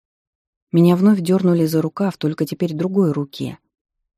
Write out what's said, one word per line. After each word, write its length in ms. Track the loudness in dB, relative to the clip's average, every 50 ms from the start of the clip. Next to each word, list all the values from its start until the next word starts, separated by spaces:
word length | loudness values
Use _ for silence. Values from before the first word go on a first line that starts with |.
| _ _ _ _ _ _ _ _ _ _ _ _ _ _ 2
Меня 240 | 4 4 4 4 4
вновь 240 | 4 2 2 2
дёрнули 440 | 2 0 0 2 2 2 2 2 2
за 160 | 0 0 0
рукав, 360 | -2 -2 -4 -4 -4 -4 -4 -4
только 280 | -4 -4 -4 -4 -4
теперь 280 | -6 -4 -4 -4 -4 -4
другой 400 | -4 -6 -2 0 0 0 0 0
руки, 440 | -2 -6 -8 -8 -10 -10 -10 -12 -14 _ _ _ _ _ _ _ _ _ _ _